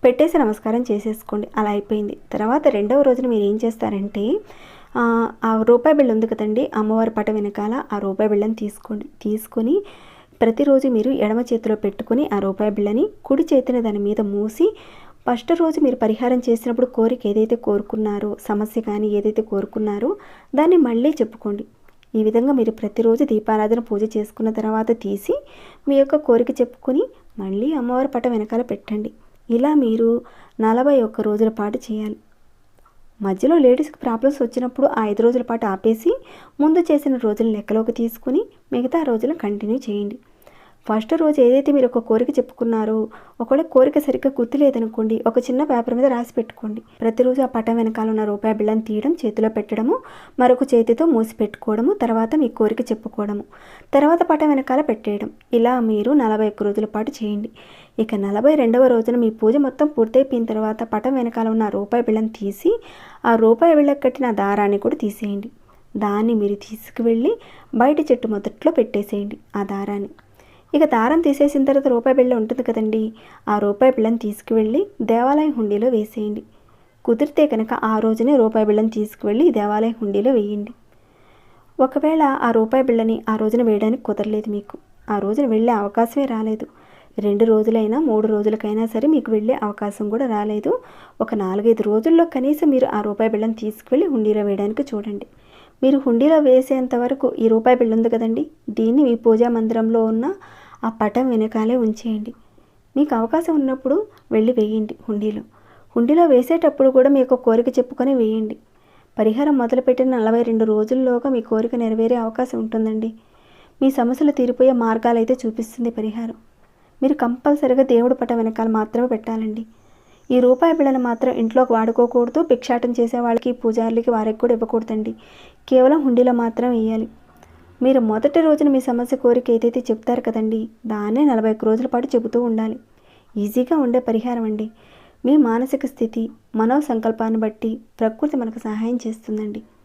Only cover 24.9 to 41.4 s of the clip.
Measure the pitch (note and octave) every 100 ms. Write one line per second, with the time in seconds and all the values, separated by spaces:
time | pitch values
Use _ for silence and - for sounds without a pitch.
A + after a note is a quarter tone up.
24.9 | A3+ G3 G3+ - C#5 C#5+ - - - -
25.9 | C#4 C#4 D4+ D4+ A#3 A#3+ - A#3+ - -
26.9 | C4 B4+ - - - F#3+ G3 B3+ D#4 A#3+
27.9 | B3 C#4 C4+ B3 A#3 G#3+ A3+ A#3+ G#3 -
28.9 | G#3+ G#3+ - - _ _ A#3 C4+ D4+ B3
29.9 | A3 A3+ A#3 - - - - A3 A3+ C4
30.9 | C#4 A3 A3 G#3+ G#3 A3 A3 G#3 A3+ -
31.9 | G#3+ G#3+ G#3+ _ _ _ _ _ _ _
32.9 | _ - _ G3 F#3+ C4 E4+ C4 B3+ D4+
33.9 | - C4 A3+ C4+ C#4+ A#3 B3 B3 B3+ C4+
34.9 | - G#3+ G#3 A#3 B3 A#3+ A#3 A3 F#3+ A3+
35.9 | A3 E4 C5 - - - _ D4 D#4+ E4+
36.9 | D4 D4 C4 A3+ G#3 A3+ G#3 G#3 A3 A3
37.9 | A3+ A#3 A3 - C#4 A4+ _ _ B3 B3
38.9 | E4 D4+ A3+ A#3+ D#4+ G#3 G#3 G#3 A#3+ C4+
39.9 | G#3 G3+ A#3 _ _ - - - _ -
40.9 | A3 A3 E4 D#4+ D4+